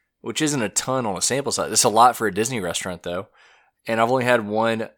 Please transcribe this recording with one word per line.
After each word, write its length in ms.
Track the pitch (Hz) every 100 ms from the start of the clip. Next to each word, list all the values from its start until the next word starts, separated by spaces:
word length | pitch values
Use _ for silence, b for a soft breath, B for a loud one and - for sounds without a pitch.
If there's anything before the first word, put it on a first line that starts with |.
| _ _
which 200 | - 110
isn't 200 | 151 143
a 80 | 104
ton 360 | - - 131 117
on 120 | 90
a 40 |
sample 300 | - 127 139
size. 200 | - 76
It's 120 | 107
a 60 | 127
lot 260 | 107 123 117
for 120 | 110
a 60 |
Disney 260 | 92 117 127
restaurant, 440 | 90 85 98 87
though. 260 | 90 87 98 b b b b _ -
And 120 | 113
I've 120 | 117
only 140 | 131 123
had 200 | 120 104
one 440 | 107 113 110 110